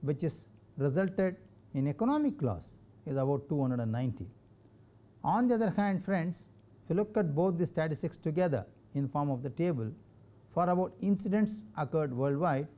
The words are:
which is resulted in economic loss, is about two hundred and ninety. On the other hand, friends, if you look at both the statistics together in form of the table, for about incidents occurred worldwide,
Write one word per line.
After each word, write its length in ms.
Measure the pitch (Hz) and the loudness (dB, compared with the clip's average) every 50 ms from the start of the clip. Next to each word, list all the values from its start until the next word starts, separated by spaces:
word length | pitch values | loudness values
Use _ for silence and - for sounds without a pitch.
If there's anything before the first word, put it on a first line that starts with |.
which 220 | - 143 147 - | -4 -4 -2 -2
is 240 | 165 147 - - - - - - - - - 147 | -2 -4 -4 -6 -12 -20 -20 -20 -20 -14 -6 -2
resulted 580 | 135 143 127 185 196 185 190 - 190 185 190 - - - - - - - - | 0 0 2 2 0 0 0 0 0 0 -2 -4 -12 -20 -20 -20 -14 -6 -4
in 140 | 135 135 147 | -2 0 0
economic 520 | 143 - 226 262 294 302 294 277 294 - | 0 0 0 2 2 2 0 0 0 0
loss, 380 | 143 113 90 80 - - - - - - - - - | -2 -2 -2 -4 -8 -14 -20 -20 -20 -20 -20 -14 -10
is 120 | 156 135 | -6 -2
about 320 | 135 135 139 143 135 139 - | 0 0 0 0 0 -2 -2
two 120 | 156 143 | 0 0
hundred 200 | 135 127 127 123 | 0 0 0 0
and 100 | 117 110 | -2 -2
ninety. 380 | 110 120 131 123 107 - 95 92 - - - - - - - - - - - - - - - - - - - | -2 -2 -2 -4 -4 -6 -10 -12 -14 -20 -20 -20 -20 -20 -20 -20 -20 -20 -20 -20 -20 -20 -20 -20 -14 -4 0
On 240 | 147 185 226 247 247 | 2 2 4 4 4
the 80 | 240 | 4
other 140 | 220 226 190 | 2 2 2
hand, 340 | - 202 202 202 190 185 190 | 2 2 2 2 2 0 0
friends, 440 | 190 196 175 160 180 165 - - - - - - - - - - | 0 0 0 0 -2 -4 -8 -12 -20 -20 -20 -20 -20 -20 -10 -4
if 60 | - | -2
you 60 | 160 | 0
look 200 | 196 208 214 - | 0 0 0 0
at 180 | 214 196 156 143 | 0 0 2 2
both 240 | 156 180 190 175 170 | 2 2 2 2 2
the 80 | 175 | 0
statistics 500 | - - 160 156 160 151 - - 160 - | 0 0 0 0 0 -2 -2 -4 -6 -6
together 480 | - - 160 151 175 180 175 139 107 92 - - - - - - | -4 -4 -2 0 2 2 2 2 0 -2 -6 -14 -20 -14 -6 -4
in 140 | 139 139 127 | -2 -2 -2
form 200 | - 147 147 143 | 0 0 0 0
of 140 | 135 120 | -2 -2
the 80 | 131 135 | -4 -4
table, 400 | - - 170 180 160 120 110 110 156 - - - - - - - - - - - - | -2 0 0 0 0 0 -2 -4 -6 -10 -16 -20 -20 -20 -20 -20 -20 -20 -16 -6 -2
for 160 | 170 175 175 | 0 2 4
about 240 | 180 180 185 180 - - | 4 2 2 -2 -4 -2
incidents 640 | - 202 202 196 - 185 196 214 214 214 - - - - - | 0 0 0 2 0 0 2 2 2 2 0 -4 -12 -10 -6
occurred 400 | - 151 - 160 156 151 135 123 | -6 -4 0 0 0 0 0 0
worldwide, 520 | 123 135 143 139 143 180 165 139 135 151 151 - | 0 0 0 2 2 2 2 2 0 -2 -6 -10